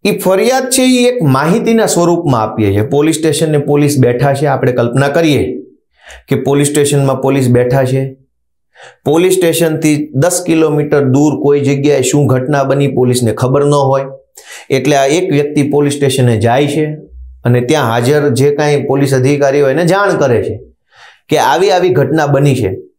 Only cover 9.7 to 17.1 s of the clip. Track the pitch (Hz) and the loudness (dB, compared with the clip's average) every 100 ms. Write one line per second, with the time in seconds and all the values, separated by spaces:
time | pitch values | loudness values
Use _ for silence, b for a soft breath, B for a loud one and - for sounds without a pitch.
9.7 | 151 156 147 - 131 170 180 - 160 156 | 0 0 0 -2 0 0 0 -2 0 2
10.7 | 151 147 147 127 135 147 - 143 143 131 | 0 0 0 2 2 0 0 0 0 0
11.7 | 139 143 139 127 147 135 127 127 143 135 | 0 0 0 0 0 2 0 0 -2 0
12.7 | 139 139 - 127 123 117 104 127 143 143 | 0 0 0 0 0 -2 -2 0 0 2
13.7 | 143 135 135 135 - _ - B B B | 2 0 -2 -4 -14 _ -20 B B B
14.7 | 135 135 143 135 160 185 147 147 147 135 | -2 0 2 2 0 0 -2 0 -2 0
15.7 | 143 147 139 143 127 123 110 113 127 147 | 0 0 0 -2 2 2 2 2 0 0
16.7 | 160 151 156 - | -2 -4 -6 -16